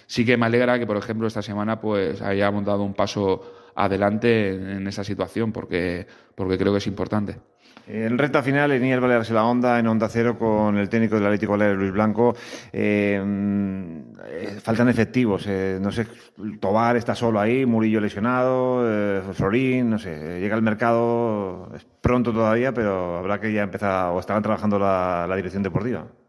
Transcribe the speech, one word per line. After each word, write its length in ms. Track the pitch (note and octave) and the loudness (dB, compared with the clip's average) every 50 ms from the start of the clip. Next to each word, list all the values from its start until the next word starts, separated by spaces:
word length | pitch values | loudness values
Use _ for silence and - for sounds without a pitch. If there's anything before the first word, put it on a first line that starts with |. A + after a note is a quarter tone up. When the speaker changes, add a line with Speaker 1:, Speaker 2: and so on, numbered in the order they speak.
| - | -16
Speaker 1:
sí 200 | - - B2+ A2+ | -6 -2 0 2
que 100 | A#2+ B2 | 4 4
me 120 | A#2 A#2 | 4 4
alegra 300 | A2+ A#2 A#2+ B2 A#2+ B2 | 2 4 4 4 4 2
que, 80 | A#2+ A#2 | 0 0
por 120 | G#2+ G#2 | -2 -2
ejemplo, 300 | G2+ - - A2 A2 A2+ | -4 -4 -4 -4 -4 -4
esta 140 | A2 G#2+ A2 | -4 -4 -6
semana, 380 | G2+ - G2+ G#2 G#2 A2 A2 G#2+ | -6 -6 -4 -4 -2 -2 -4 -4
pues, 420 | - G#2+ G#2 G2 F#2+ D#2+ - G#2 | -2 -2 0 0 0 -2 -4 -4
hayamos 440 | G#2+ G2+ G2 G2 G2+ G2+ G#2 G#2 G2+ | -4 -2 0 2 2 2 0 0 -2
dado 180 | G2+ G2+ G2+ G2+ | -2 -2 -2 -2
un 100 | G2 G2 | -4 -2
paso 800 | - G2+ G2 - G#2 G2+ F#2+ F#2 - - - - - - - _ | -2 -2 -2 0 0 0 0 0 -2 -4 -12 -20 -20 -20 -10 _
adelante 800 | - G2 G2 F#2+ F#2+ G2+ G2+ G#2+ A2 A2 A#2+ A#2 A2 G#2 G2 F#2+ | -2 0 0 2 2 2 2 2 2 2 2 4 4 2 0 -2
en, 160 | F#2+ F#2+ F#2+ | -4 -6 -8
en 180 | G2 G2 F#2+ | -6 -6 -6
esa 180 | G2 G2+ G#2 G2+ | -6 -6 -6 -6
situación 480 | G#2 G2+ F#2+ F#2 - - G#2 A#2 A2+ - | -6 -4 -4 -4 -4 -2 -4 -4 -2 -4
porque, 540 | - G2 - F2 F2 F2+ F2+ F2 F2 - - - - - _ _ | -6 -6 -4 -2 -2 0 -2 -2 -4 -8 -12 -18 -20 -20 _ _
porque 220 | - F#2+ F#2 F#2 | -6 -2 -2 0
creo 160 | F#2 F#2+ G2 G2+ | 2 2 2 2
que 60 | G2+ | 2
es 80 | - | 0
importante. 520 | G#2 F#2+ G#2+ F#2 - A2 G#2+ G2+ F#2+ - - - _ _ _ _ - - - - | -2 -4 -4 -4 -2 -2 -2 -2 -4 -8 -12 -16 _ _ _ _ -20 -20 -20 -16
Speaker 2:
En 300 | - G#2 A2 A2+ A2+ B2 | -10 -6 -4 -2 0 0
recta 260 | B2 C#3+ C#3+ C#3 D3 C3+ | 0 0 2 2 0 2
final, 300 | C#3 C3+ C#3+ D3 D3 C#3 | 2 2 2 2 2 2
en 100 | B2 B2 | 2 2
Illes 160 | C3 C3 B2 | 2 2 2
Balears, 300 | B2 B2+ B2 A#2 A2+ A2+ | 2 4 2 2 2 2
en 60 | A2+ | 2
la 100 | A2 A2 | 2 4
Onda, 340 | A#2 A#2+ B2 B2 B2 A#2+ A#2+ | 4 2 2 2 2 2 4
en 80 | A2+ | 2
Onda 220 | A2+ A2+ A2 A2 G#2 | 2 2 2 0 0
Cero, 280 | - A#2 A2+ A#2+ A2+ | 0 0 0 0 0
con 400 | A2 A#2 A2 G#2+ G#2+ G#2+ G#2 G2+ | 0 0 2 2 2 2 2 2
el 120 | G2+ G2+ G2 | 2 0 0
técnico 260 | - A2+ A2+ G#2 A2 | 2 2 2 2 2
del 120 | G#2+ G2+ | 2 2
Atlético 260 | G2+ G#2 F#2+ A2 G#2 G2+ | 2 2 2 2 0 2
Baleares, 240 | G2+ G#2+ G#2 G2 | 2 4 2 2
Luis 160 | F#2+ G2 F#2+ F#2 | 2 0 0 2
Blanco. 420 | G#2 G#2+ A2 G2+ G#2+ A#2+ A#2+ A#2 - - - - - - - - | 2 2 2 2 2 2 2 2 0 -8 -14 -16 -16 -16 -10 -6
Eh, 440 | A2 G#2 G#2 G#2 G#2 G2+ G2+ G2+ G2 G2 G2+ G2+ G2 G2+ G2+ G2+ G2+ G2+ G2 F#2+ F#2+ F#2 E2+ E2 D#2 B1+ A#1 G#1 G1+ G1+ | -2 0 2 2 2 2 2 0 0 -2 -2 -2 -2 -2 0 0 0 -2 -2 -4 -6 -8 -10 -12 -14 -16 -16 -20 -18 -16
eh, 300 | G#1+ C#2+ E2+ F#2+ G2+ G2+ G2+ | -14 -12 -10 -10 -10 -12 -6
faltan 280 | - A2+ A2+ G#2+ A#2+ B2+ | -2 0 2 4 4 4
efectivos, 560 | A2+ A2+ G#2+ G#2+ - B2+ B2 G#2+ G2 F#2 - | 4 4 2 2 2 2 2 2 2 0 0
eh, 320 | G#2 G2 F#2+ F#2+ F#2+ F#2+ F#2+ | -2 -2 -2 0 -2 -2 -2
no 120 | G2 G2+ - | -2 -2 -2
sé, 120 | A#2 A2 - - - - - _ - G2 G#2+ G#2+ - | -2 -6 -6 -10 -18 -20 -20 _ -10 -10 -10 -8 -4
Tobar 380 | - F#2+ G#2 A2+ A#2 A#2 A#2+ | -2 0 2 4 4 4 2
está 180 | A#2 A2+ B2 G#2 | 2 0 -2 -2
solo 240 | - A#2+ A#2 A2 G2+ | 0 0 0 2 2
ahí, 260 | G2+ A2+ B2 C3+ C3+ | 2 2 2 2 2
Murillo 360 | A#2+ A2+ A2 A2 A2 A2 G#2+ | 2 2 2 2 2 2 2
lesionado, 840 | G#2 G2 - G2+ G#2 A#2+ B2+ B2+ B2+ C3 C3 B2+ B2+ B2+ B2+ B2 A#2+ | 0 -2 -2 -2 -2 0 0 0 0 0 0 0 0 0 0 0 0
eh, 360 | A2+ G#2+ G#2 G#2 G#2 G2 F#2+ F#2 G2 | 0 0 0 0 0 -2 -2 -4 -6
Florín, 580 | F2+ - F#2+ G2 G#2+ B2+ C3+ C3 B2+ B2+ B2 A2+ | -4 -2 0 2 2 2 2 2 2 0 0 0
no 100 | A2 G#2 | 0 -2
sé, 420 | - F#2 D#2+ D2+ D#2 D#2+ F2 F2+ | -4 -6 -8 -8 -8 -8 -6 -4
llega 160 | F#2+ G2+ G#2+ | -2 -2 0
el 40 | A2+ | 0
mercado, 1080 | A2+ A2 G#2+ G#2+ A#2+ A#2 A#2 A#2 A#2 A#2 A#2 A#2 A#2+ A2+ G#2+ G#2 G2 F#2+ F2+ F2+ F2+ - - | 2 0 0 2 2 2 2 2 2 2 0 0 0 0 -2 -2 -4 -6 -6 -10 -12 -14 -16
es 140 | - - _ _ _ | -16 -18 _ _ _
pronto 320 | - A#2+ B2 B2 A#2 A#2+ A2 | 0 2 2 2 2 0 0
todavía, 400 | A2+ A2+ G#2+ A2 A#2 B2 C3+ A2+ | 2 2 2 2 2 0 0 0
pero 460 | A#2+ A2 G2+ F#2+ F#2 F2+ F2 F2 F2 | 0 0 0 0 -2 -2 -4 -4 -4
habrá 200 | F#2 F#2+ G2+ G2 | -2 -4 -4 -2
que 140 | G#2+ G#2+ G#2+ | -2 -2 -2
ya 100 | G#2 G#2 | -2 -2
empezar, 480 | F#2+ F2 - G#2 G2+ F#2+ F#2 F#2 F2 | -2 -4 -4 -2 0 0 0 0 0
o 80 | F2 F#2 | 0 -2
estarán 240 | F#2 - G2+ G#2+ G#2 | -2 0 -2 0 0
trabajando 340 | G#2 G#2+ F2+ G2+ G#2 G2+ | 0 -2 0 0 0 2
la, 480 | G2 G2+ G2 F#2+ F#2 F2+ F2+ F2+ F2 F2 F2 | 2 2 2 2 2 2 0 0 -2 -2 -2
la 60 | F#2+ | -2
dirección 260 | F#2+ F2 F2+ F#2 G2+ G2 | -4 -4 -4 -4 -4 -4
deportiva. 420 | F#2+ E2 F#2+ G#2 B2+ A2+ D#2+ D#2 - - _ _ | -2 -2 -2 -2 -2 -4 -6 -8 -12 -18 _ _